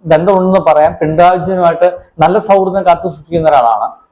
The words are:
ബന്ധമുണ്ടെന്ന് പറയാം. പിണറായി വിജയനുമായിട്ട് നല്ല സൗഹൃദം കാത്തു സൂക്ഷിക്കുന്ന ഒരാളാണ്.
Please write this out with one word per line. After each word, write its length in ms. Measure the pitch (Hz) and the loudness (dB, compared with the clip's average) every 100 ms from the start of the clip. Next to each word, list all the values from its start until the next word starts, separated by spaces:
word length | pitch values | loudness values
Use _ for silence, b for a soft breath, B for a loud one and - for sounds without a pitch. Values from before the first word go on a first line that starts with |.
| 165 | 0
ബന്ധമുണ്ടെന്ന് 500 | 156 180 190 185 190 165 | 0 2 0 0 0 2
പറയാം. 240 | 151 156 165 | 2 0 -2
പിണറായി 380 | 156 156 175 180 | -4 2 2 2
വിജയനുമായിട്ട് 500 | 170 185 175 165 175 175 B - | -4 -2 -2 0 -2 -2 B -2
നല്ല 140 | 160 202 | 0 0
സൗഹൃദം 440 | 196 196 190 190 185 | 0 0 0 -2 0
കാത്തു 200 | 170 180 | -2 -2
സൂക്ഷിക്കുന്ന 360 | 147 - 165 156 | -12 -8 -2 0
ഒരാളാണ്. 360 | 143 117 107 117 - _ | 2 2 -2 -6 -10 _